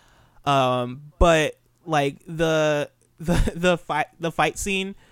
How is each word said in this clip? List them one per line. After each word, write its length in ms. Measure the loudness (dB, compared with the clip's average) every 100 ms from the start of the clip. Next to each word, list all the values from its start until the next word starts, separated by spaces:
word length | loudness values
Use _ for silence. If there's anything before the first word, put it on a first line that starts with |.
| _ _ _ _ 0
Um, 640 | 2 2 0 -4 -10 -18 2
but, 400 | 4 4 0 -4 _ _ -4
like, 360 | 0 0 -4 -12
the, 640 | -4 0 2 0 0 -4 _
<laughs> 160 | _ _
the, 320 | -2 2 0 0
the 220 | 0 0
fight, 300 | -2 -4 -4 -6
the 100 | -6
fight 260 | 0 -2 -2
scene 380 | -4 -4 -6 -10 -20